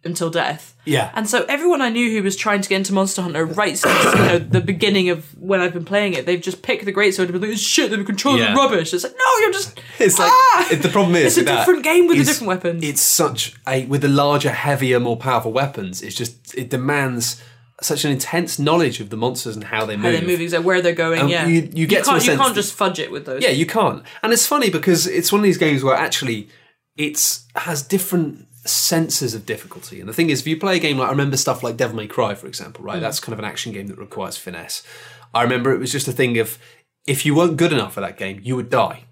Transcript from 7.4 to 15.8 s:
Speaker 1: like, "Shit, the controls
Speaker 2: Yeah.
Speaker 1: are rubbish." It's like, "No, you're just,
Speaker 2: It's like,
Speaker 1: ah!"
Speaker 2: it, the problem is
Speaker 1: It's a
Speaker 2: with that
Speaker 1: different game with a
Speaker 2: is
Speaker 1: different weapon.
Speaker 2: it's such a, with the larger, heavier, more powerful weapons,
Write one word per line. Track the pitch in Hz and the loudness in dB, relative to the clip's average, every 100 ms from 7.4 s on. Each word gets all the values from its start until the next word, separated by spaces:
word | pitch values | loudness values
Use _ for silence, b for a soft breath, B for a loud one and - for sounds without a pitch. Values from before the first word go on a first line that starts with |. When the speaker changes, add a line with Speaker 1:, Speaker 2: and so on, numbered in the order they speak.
| 214 | -4
Speaker 1:
like, | 220 | -4
"Shit, | - - 247 | 0 0 0
the | 208 | -2
controls | 202 196 285 254 | -4 -2 2 2
Speaker 2:
Yeah. | 220 | 4
Speaker 1:
are | 233 | 4
rubbish." | 269 202 160 | 4 2 0
It's | 180 | -4
like, | - - | -6 0
"No, | 523 453 | 2 4
you're | 427 | 4
just, | 392 - - B B | 0 -6 -12 B B
Speaker 2:
It's | 208 - | 2 4
like, | 415 | 6
Speaker 1:
ah!" | 508 523 392 - | 8 8 6 4
Speaker 2:
it, | 156 | 2
the | 165 | 2
problem | 202 180 | 2 4
is | 175 127 | 4 4
Speaker 1:
It's | 349 | 4
a | |
Speaker 2:
with | 147 | 2
that | 127 | 4
Speaker 1:
different | 110 339 | 4 4
game | 269 349 349 | 4 6 6
with | 214 | 6
a | |
Speaker 2:
is | 269 | 4
Speaker 1:
different | 294 214 | 2 -2
weapon. | 185 175 170 | -2 -2 -2
Speaker 2:
it's | 156 143 | -2 0
such | - - 147 117 - - | 2 2 0 0 -6 -8
a, | - 131 | -2 -2
with | 123 139 | 0 0
the | 143 | 4
larger, | 139 143 143 143 | 4 4 2 0
heavier, | 113 147 139 131 123 | -2 -2 0 2 2
more | 120 | 2
powerful | 113 131 120 113 | -2 0 0 0
weapons, | 120 139 117 | -2 -2 -4